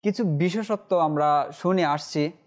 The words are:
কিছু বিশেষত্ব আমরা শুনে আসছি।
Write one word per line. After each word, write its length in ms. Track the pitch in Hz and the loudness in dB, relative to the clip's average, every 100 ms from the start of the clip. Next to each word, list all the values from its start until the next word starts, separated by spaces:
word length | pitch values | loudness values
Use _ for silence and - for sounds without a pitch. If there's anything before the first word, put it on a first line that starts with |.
কিছু 200 | 202 196 | -2 0
বিশেষত্ব 760 | 202 147 175 202 214 208 - 180 | -2 0 0 -2 -4 -6 0 0
আমরা 480 | 156 151 147 147 135 | 2 2 2 2 0
শুনে 340 | 147 175 185 160 | -4 0 2 2
আসছি। 460 | 147 - 156 147 - | -2 -4 -2 -2 -4